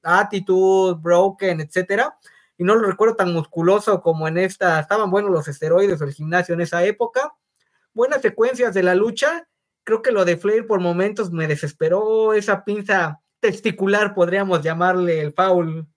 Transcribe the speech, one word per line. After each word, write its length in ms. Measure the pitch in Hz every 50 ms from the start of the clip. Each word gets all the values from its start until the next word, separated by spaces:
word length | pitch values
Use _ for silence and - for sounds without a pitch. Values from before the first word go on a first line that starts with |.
| -
Attitude, 920 | 165 175 190 214 208 208 196 190 - 185 185 190 190 190 190 190 185 175 160
Broken, 640 | 156 170 175 175 190 196 196 - 202 185 175 156
etcétera, 560 | 156 147 - 185 180 185 196 214 254 302 - _ _ - _ _ _ _ _ -
y 60 | 175
no 100 | 185 220
lo 100 | 226 220 196
recuerdo 260 | 185 - 214 226 226
tan 160 | 226 185 175
musculoso 680 | 175 165 147 - - 170 165 180 196 208 196 - 202 175
como 260 | - 170 165 156 156 160
en 100 | 160 175
esta. 400 | 185 185 - - 196 180 160 156
Estaban 300 | 151 - 202 220 214 190
buenos 200 | 185 202 208 202
los 160 | 185 160 143 156
esteroides 540 | 139 - 156 160 165 185 202 202 175 147
o 20 | 151
el 60 | 139 143
gimnasio 420 | - 151 156 170 180 175 175 170
en 60 | 170
esa 220 | 175 - 170 175 175
época. 500 | 202 208 - 233 226 - 254 285 302 - _ _ _ _ _ _ _ _ _ _ _ _
Buenas 280 | 220 240 269 302 262 262
secuencias 500 | 208 - - 220 247 262 240 247 226 180
de 100 | 190 180
la 120 | 180 180
lucha. 520 | 190 214 233 - - 269 302 330 339 339 _ _ _ _ _ _ _ _
Creo 160 | - 220 220
que 100 | 226 262
lo 140 | 233 202 185
de 100 | 175 170 165
Flair 280 | 185 202 214 226 226 226
por 140 | 214 190
momentos 500 | 180 175 170 175 190 202 202 220 214 180
me 160 | 170 160 160 156
desesperó, 840 | 151 147 - 147 - _ 165 170 175 202 214 220 220 220 220 220 214
esa 320 | 214 202 214 202 190 -
pinza 560 | 208 202 208 202 202 202 190 170 156 151 - _ _ _ _
testicular, 760 | - 214 190 - - 226 170 - 196 196 202 202 196 196 202
podríamos 460 | 190 175 170 180 196 202 190 180 165 147
llamarle 580 | 160 160 165 175 185 185 180 180 175 165 156
el 100 | 151 147
foul, 560 | 147 - 185 190 185 180 170 165 160 165 156 151 _